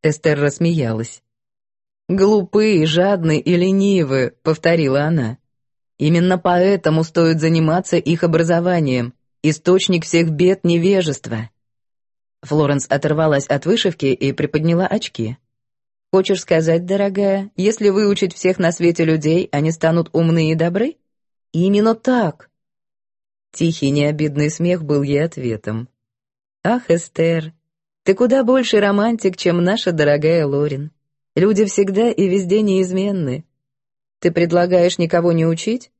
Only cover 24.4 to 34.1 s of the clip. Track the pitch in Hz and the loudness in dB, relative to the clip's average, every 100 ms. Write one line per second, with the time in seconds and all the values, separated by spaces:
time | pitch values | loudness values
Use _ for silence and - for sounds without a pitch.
24.4 | 147 160 170 180 151 147 139 143 165 156 | -4 -2 -2 -2 -2 -2 0 -2 -2 -6
25.4 | 127 107 - 110 123 _ _ _ _ _ | -6 -6 -8 -8 -10 _ _ _ _ _
26.4 | _ _ - 240 - 170 - - 165 165 | _ _ -2 -2 0 -2 -2 -2 0 0
27.4 | 156 - _ _ _ _ - 196 247 269 | -6 -16 _ _ _ _ -2 2 2 2
28.4 | 240 262 247 214 202 202 220 233 190 180 | 2 2 2 0 2 0 0 0 -4 -2
29.4 | 180 175 175 214 - 165 147 147 156 170 | -2 2 0 0 -2 0 2 2 2 2
30.4 | 147 143 147 139 147 _ _ _ _ - | 0 -2 -2 -4 -10 _ _ _ _ 0
31.4 | 190 202 208 - 196 190 233 - 190 190 | 2 2 0 0 0 2 0 0 0 0
32.4 | 180 202 214 190 185 190 196 190 143 131 | 0 0 2 0 0 -2 -2 -2 -4 -6
33.4 | - _ _ _ _ _ _ | -10 _ _ _ _ _ _